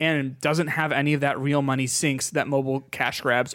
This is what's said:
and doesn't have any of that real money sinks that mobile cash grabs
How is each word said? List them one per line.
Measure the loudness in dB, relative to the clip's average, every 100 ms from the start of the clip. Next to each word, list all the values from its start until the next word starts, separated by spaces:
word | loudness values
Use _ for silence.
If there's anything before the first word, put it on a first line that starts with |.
and | 0 0 -2 -2
doesn't | 0 0 0
have | 0 0
any | 2 2
of | 2
that | 0 0
real | 0 0
money | 2 0 0
sinks | 0 0 0 -2
that | -2 0
mobile | 0 0 -4 -6
cash | -4 -4 -2
grabs | 0 2 0